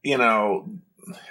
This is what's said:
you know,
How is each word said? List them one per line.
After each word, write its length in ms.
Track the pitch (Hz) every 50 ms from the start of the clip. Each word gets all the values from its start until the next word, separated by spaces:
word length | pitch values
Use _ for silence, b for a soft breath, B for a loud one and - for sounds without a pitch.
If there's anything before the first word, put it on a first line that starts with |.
you 160 | - 143 139
know, 520 | 127 120 113 110 107 104 104 95 98 - 98 208 - - _ _ _ - - - - - -